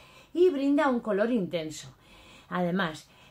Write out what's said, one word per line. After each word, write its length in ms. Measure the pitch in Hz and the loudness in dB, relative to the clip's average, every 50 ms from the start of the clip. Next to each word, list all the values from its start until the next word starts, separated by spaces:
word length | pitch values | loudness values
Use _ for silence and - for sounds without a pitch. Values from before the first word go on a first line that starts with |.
| - - - - - - - | -20 -20 -20 -20 -20 -8 2
y 160 | 320 359 370 | 4 4 4
brinda 400 | 285 269 277 277 285 294 311 277 | 4 2 2 2 2 2 2 2
un 120 | 254 240 | 0 0
color 300 | 233 220 196 196 214 233 | -2 -2 0 0 0 2
intenso. 640 | 254 226 180 160 165 170 156 156 151 - - 135 127 _ - - - - - - - - - - | 0 0 -2 -2 -4 -6 -6 -6 -10 -12 -16 -18 -20 _ -20 -20 -20 -20 -20 -20 -20 -20 -14 -8
Además, 640 | 180 180 180 175 170 190 185 160 156 151 - - - - - - | -4 -2 -2 0 0 0 -2 -2 -4 -8 -16 -20 -20 -20 -20 -14